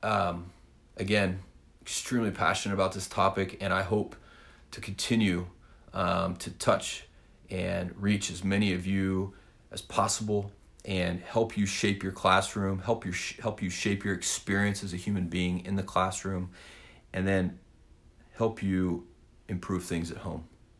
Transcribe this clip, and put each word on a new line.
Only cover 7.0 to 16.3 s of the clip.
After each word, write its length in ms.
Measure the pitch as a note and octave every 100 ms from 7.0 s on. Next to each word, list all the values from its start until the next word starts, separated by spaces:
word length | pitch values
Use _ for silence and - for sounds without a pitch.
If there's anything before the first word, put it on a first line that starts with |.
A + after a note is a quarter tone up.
| - - - - -
and 440 | F#2 F2+ F2 F2+ F#2
reach 340 | G2+ G2+ -
as 100 | F2
many 300 | F#2+ G2 G#2
of 120 | F2+
you 500 | F#2 G2 F#2+ F#2+ G2 - - - -
as 100 | G2+
possible, 680 | - - G#2+ - G#2+ G#2 G2+ - - -
and 360 | - F#2 F2 F2+
help 360 | - A#2 A2+ -
you 80 |
shape 380 | G2 - G#2 G2
your 100 | F#2+
classroom, 680 | F#2+ F#2 F#2+ G2 G#2 F#2+ F#2+
help 240 | F2+ A2+
your 100 | F#2+
sh-, 240 | F#2 - -
help 240 | A2 F2
you 80 | F#2+
shape 340 | - G#2+ G2+
your 100 | G2+
experience 680 | F2+ - - - G2 G#2 G2+
as 100 | G2
a 40 | F2+
human 320 | G#2 G2+ F2
being 360 | F2 F2+ F2+
in 120 | F#2 G2
the 60 |
classroom, 680 | G2 F#2 F#2 - F#2+